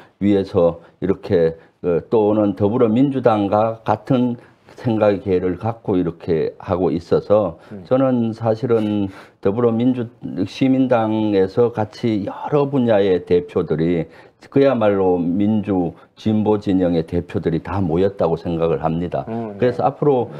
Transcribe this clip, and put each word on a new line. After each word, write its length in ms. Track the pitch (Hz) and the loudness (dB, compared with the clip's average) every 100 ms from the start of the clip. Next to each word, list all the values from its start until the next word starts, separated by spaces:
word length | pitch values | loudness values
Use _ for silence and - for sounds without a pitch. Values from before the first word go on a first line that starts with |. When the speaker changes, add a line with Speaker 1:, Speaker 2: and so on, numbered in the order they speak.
| - _ | -20 _
Speaker 1:
위해서 600 | 101 101 95 98 85 82 - _ | 0 2 0 2 2 0 -10 _
이렇게, 560 | 92 92 - 95 82 82 - _ | -2 -2 0 2 2 -2 -12 _
어, 160 | 87 85 - | -2 -2 0
또는 460 | 117 104 107 104 95 | 2 2 2 0 0
더불어민주당과 1300 | 104 120 117 110 143 131 120 110 101 104 113 113 | 0 2 2 2 2 2 2 2 2 2 0 -2
같은 500 | - 110 - 131 123 120 - _ _ - | -4 -4 0 0 0 -4 -12 _ _ -8
생각의 440 | 120 110 104 98 | -2 2 2 2
기회를 360 | 101 92 92 87 | 0 0 0 -4
갖고 400 | 110 113 - 92 | -6 -6 -2 -2
이렇게 580 | 85 82 - 82 67 - | -2 -4 -4 -2 -2 -6
하고 320 | - 90 87 | -6 -2 0
있어서 680 | 82 - 82 - 104 95 82 - | -2 0 -2 2 2 2 -6 -16
Speaker 2:
음. 100 | 104 87 | -18 -2
Speaker 1:
저는 460 | 131 135 123 113 | 0 2 0 -2
사실은 760 | 110 113 110 123 117 107 104 98 - - _ | -2 -2 -2 0 0 0 -2 -4 -8 -20 _
더불어민주-, 680 | 98 107 120 113 123 123 117 - - 85 98 | -2 0 0 2 0 0 -4 -10 -12 -6 -6
시민당에서 1300 | - 135 131 131 123 110 110 107 98 95 - 120 | 0 2 2 2 2 2 0 2 2 2 2 0
같이 540 | 113 104 - 120 110 - | 0 -6 -4 -2 -2 -4
여러 420 | - - 147 139 | -8 -4 -2 0
분야의 560 | 139 117 104 101 90 | 0 2 4 4 0
대표들이 840 | - 87 87 - 85 78 82 87 78 - - _ - | 2 0 0 -4 -2 -2 0 0 -4 -12 -20 _ -4
그야말로 640 | 139 139 123 107 101 92 90 | 2 2 4 2 2 2 2
민주 760 | 85 90 104 110 98 92 85 - - | 0 0 0 0 0 -2 -2 -6 -18
진보 440 | - 110 107 104 107 | -8 -2 0 2 0
진영의 480 | 104 95 90 85 80 | 0 0 2 0 -2
대표들이 560 | 87 87 101 82 80 | -4 -4 -4 -2 -4
다 180 | - 92 | -4 -4
모였다고 560 | 92 82 95 - 85 80 | -2 0 0 0 -2 -2
생각을 480 | 90 82 82 78 | -4 -2 -2 -2
합니다. 400 | 80 80 87 - 69 | -2 -4 -4 -6 -6
Speaker 2:
음, 200 | 113 110 | -8 -8
네. 20 | 101 | -4
Speaker 1:
그래서 240 | 123 120 | -2 0
앞으로, 460 | 139 139 147 127 113 - | -4 0 0 0 -2 -8